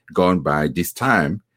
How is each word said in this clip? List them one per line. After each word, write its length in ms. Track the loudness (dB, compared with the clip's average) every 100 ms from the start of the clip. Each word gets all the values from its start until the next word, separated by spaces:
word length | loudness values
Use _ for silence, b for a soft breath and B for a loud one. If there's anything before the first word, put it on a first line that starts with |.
| b
gone 260 | 0 2 2
by 280 | 0 0 0
this 240 | -2 -6
time, 500 | -4 0 2 0 -4 _